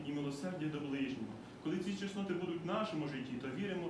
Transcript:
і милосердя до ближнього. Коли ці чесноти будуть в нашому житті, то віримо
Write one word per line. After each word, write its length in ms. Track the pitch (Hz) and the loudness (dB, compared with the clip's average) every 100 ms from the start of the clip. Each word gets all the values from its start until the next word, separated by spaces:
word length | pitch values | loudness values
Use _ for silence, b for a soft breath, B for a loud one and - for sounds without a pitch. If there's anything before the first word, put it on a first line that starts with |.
| 143 | -2
і 60 | |
милосердя 540 | 147 143 135 185 156 151 | 0 0 0 -2 0 0
до 140 | 147 | 0
ближнього. 520 | 143 139 123 113 107 - B B | 0 2 2 0 -4 -6 B B
Коли 140 | 156 185 | 0 2
ці 160 | 202 | 2
чесноти 400 | 196 196 202 185 | 0 0 0 0
будуть 280 | 175 175 165 | 2 2 0
в 40 | 165 | 2
нашому 420 | 214 214 156 147 | 2 2 2 0
житті, 240 | 131 123 123 | 0 -2 -2
то 60 | 131 | -2
віримо 400 | 139 202 180 | 0 0 0